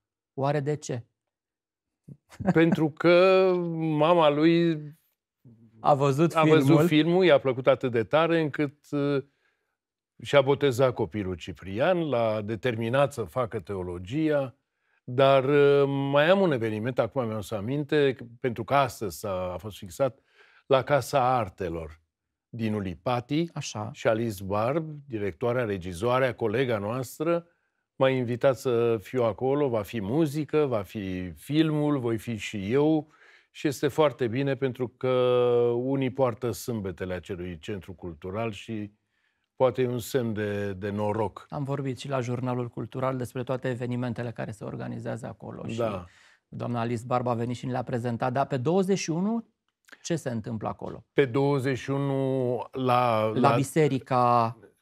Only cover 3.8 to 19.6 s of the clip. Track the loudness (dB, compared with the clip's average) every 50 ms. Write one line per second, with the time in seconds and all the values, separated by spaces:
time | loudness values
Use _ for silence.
3.8 | -2 0 2 4 4 6 6 6 6 6 6 6 4 6 6 6 4 2 0 -2
4.8 | -6 -14 -18 _ _ _ _ _ _ _ _ _ _ -20 -20 _ -20 -20 _ -2
5.8 | 2 2 4 4 4 2 4 4 2 4 4 4 6 6 6 6 8 6 6 6
6.8 | 6 6 4 4 4 4 4 4 6 6 6 6 4 2 -2 0 2 2 2 2
7.8 | 2 0 0 0 0 2 2 2 2 4 2 2 0 0 -2 -2 -4 -4 -4 _
8.8 | _ -6 -4 -2 0 0 0 -2 -4 _ _ _ _ _ _ _ _ _ _ _
9.8 | _ _ _ _ _ _ _ -16 -4 4 4 4 6 6 2 2 2 0 2 4
10.8 | 2 2 2 0 -4 -4 -4 -6 -4 -4 -6 -8 -10 -14 -14 -12 -12 -8 -4 0
11.8 | 0 2 2 0 0 0 0 0 0 0 0 -2 -4 -6 -6 -4 -4 -4 -2 -2
12.8 | -4 0 2 2 2 0 0 -6 -8 -6 -4 -4 -4 -4 -6 -8 -8 -8 -8 -8
13.8 | -6 -8 -8 -10 -10 -6 -4 -2 -2 0 0 0 -2 -4 -10 _ _ _ _ _
14.8 | _ _ _ _ -14 -6 2 4 6 6 6 6 4 4 4 6 6 6 6 6
15.8 | 4 2 2 -2 0 2 2 4 4 6 4 4 4 2 2 0 0 -2 -2 -2
16.8 | -4 -4 0 0 -2 0 0 -4 -4 -4 -4 -6 -6 -6 -6 -6 -4 -4 -4 -4
17.8 | -2 0 2 2 2 2 0 -2 -10 -18 -12 -6 -6 -6 -4 -4 -4 0 2 2
18.8 | 2 2 -2 -6 -8 -8 -8 -8 -8 -6 -4 -4 -4 -6 -8 -8